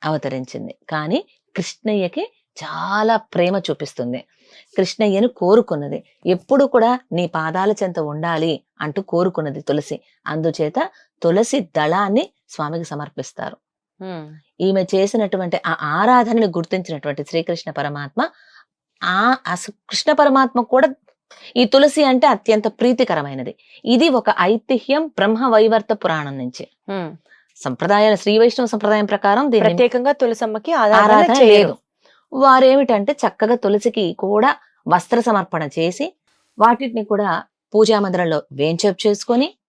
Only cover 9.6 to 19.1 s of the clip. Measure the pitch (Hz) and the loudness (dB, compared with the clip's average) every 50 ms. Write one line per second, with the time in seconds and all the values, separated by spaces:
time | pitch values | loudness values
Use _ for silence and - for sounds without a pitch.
9.6 | 151 - 143 151 147 - 151 - _ _ _ _ - - 151 160 156 165 156 - | -6 -4 -4 -4 -4 -6 -10 -14 _ _ _ _ -12 -10 -6 -4 -4 -4 -2 -2
10.6 | 156 151 - 262 330 381 - _ _ _ _ _ - 170 175 202 233 - - 277 | -4 -4 -4 -4 -6 -6 -8 _ _ _ _ _ -2 0 2 2 0 0 -2 -4
11.6 | 185 - - 160 151 151 160 - 208 196 202 254 370 - _ _ _ _ - - | -4 -4 -4 -2 -2 0 0 -2 -2 0 0 -2 -2 -4 _ _ _ _ -12 -10
12.6 | 151 147 160 165 170 - 147 147 147 - - - 131 - - - 113 - - - | -8 -8 -8 -8 -10 -10 -10 -12 -12 -12 -12 -12 -14 -12 -12 -12 -12 -12 -12 -16
13.6 | _ _ _ _ _ _ _ - 190 190 180 160 156 151 156 156 _ _ _ - | _ _ _ _ _ _ _ -18 -16 -14 -14 -14 -16 -18 -20 -20 _ _ _ -4
14.6 | 175 190 196 190 185 180 - 190 196 202 - 226 214 190 - 185 185 170 180 - | -2 0 0 0 -2 0 0 0 0 0 0 -2 -2 -2 -4 -4 -4 -4 -6 -6
15.6 | - 165 160 - 151 147 151 175 208 240 254 247 233 226 233 233 226 190 160 170 | -4 -4 -6 -6 -6 -4 -2 0 2 4 4 4 4 2 2 0 0 0 0 -4
16.6 | 165 - - 185 175 - 160 143 - 147 139 143 143 - - 165 165 - 170 170 | -6 -4 -4 -6 -6 -6 -10 -10 -8 -8 -8 -8 -8 -6 -4 -4 -4 -4 -6 -8
17.6 | - 165 147 143 143 147 147 143 143 143 - 226 294 339 - _ _ _ _ - | -8 -10 -8 -8 -8 -6 -8 -10 -12 -8 -6 -4 -4 -4 -6 _ _ _ _ -20
18.6 | _ _ _ _ _ _ _ _ 185 180 | _ _ _ _ _ _ _ _ -6 -4